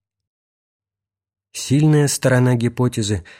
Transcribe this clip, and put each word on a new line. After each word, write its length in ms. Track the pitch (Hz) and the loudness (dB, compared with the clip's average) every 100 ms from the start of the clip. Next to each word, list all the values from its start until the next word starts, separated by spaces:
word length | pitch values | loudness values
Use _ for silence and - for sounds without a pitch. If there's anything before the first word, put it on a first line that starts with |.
| _ _ _ _ _ _ _ _ _ _ _ _ _ _ _ | _ _ _ _ _ _ _ _ _ _ _ _ _ _ _
Сильная 540 | - - 139 151 151 143 | -12 -2 2 4 4 2
сторона 480 | - 131 127 123 123 | 0 0 2 2 0
гипотезы 680 | 117 120 123 120 104 101 - | -2 -2 -4 -2 -4 -4 -8